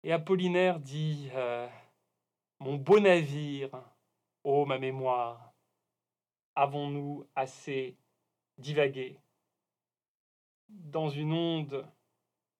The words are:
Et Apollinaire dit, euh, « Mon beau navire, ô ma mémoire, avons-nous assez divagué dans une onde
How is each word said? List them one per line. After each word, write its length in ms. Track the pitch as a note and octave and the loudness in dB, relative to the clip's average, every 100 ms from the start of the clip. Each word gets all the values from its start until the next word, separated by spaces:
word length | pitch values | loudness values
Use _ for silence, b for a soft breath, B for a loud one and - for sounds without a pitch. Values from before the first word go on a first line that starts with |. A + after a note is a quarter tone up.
Et 80 | - | 0
Apollinaire 680 | E3 D#3+ F#3+ F3+ F3 F#3 E3 | -2 2 2 2 4 2 2
dit, 500 | C3+ D3 D#3 D3 C#3 | -6 -4 -2 -2 -6
euh, « 340 | C3 B2 A#2+ B2 B B _ _ _ _ _ _ _ | -4 -4 -4 -8 B B _ _ _ _ _ _ _
Mon 160 | C3+ C#3+ | -6 -4
beau 240 | C3+ G#3 | 6 8
navire, 720 | G3+ F3 D3 D3 D3 C#3 C3+ B2+ - _ _ _ _ _ | 8 6 4 -4 -6 -6 -8 -10 -18 _ _ _ _ _
ô 200 | C#3+ C#3+ | 2 2
ma 140 | C#3 C3 | 2 0
mémoire, 720 | C3 C3+ C3 B2 A#2+ A#2 A#2 _ _ _ _ _ _ _ _ _ _ | -2 -2 0 0 -2 -6 -20 _ _ _ _ _ _ _ _ _ _
avons-nous 720 | - C#3 D3 C#3+ C#3+ C#3+ C#3+ - | 0 0 0 -4 -6 -6 -10 -8
assez 640 | - C3+ - - C3+ B2+ - _ _ _ _ _ - | -6 -6 -8 -8 -6 -6 -12 _ _ _ _ _ -16
divagué 600 | B2+ D3+ C#3 C3+ B2+ - _ _ _ _ _ _ _ _ _ _ _ _ _ _ _ | -4 0 0 0 -12 -14 _ _ _ _ _ _ _ _ _ _ _ _ _ _ _
dans 420 | G#3 D#3 D#3 D#3 | -20 -8 -4 -4
une 220 | C#3+ D3+ | -4 -2
onde 540 | E3 E3+ D#3+ C#3+ C3+ - _ _ _ _ _ _ | 0 0 -2 -4 -8 -10 _ _ _ _ _ _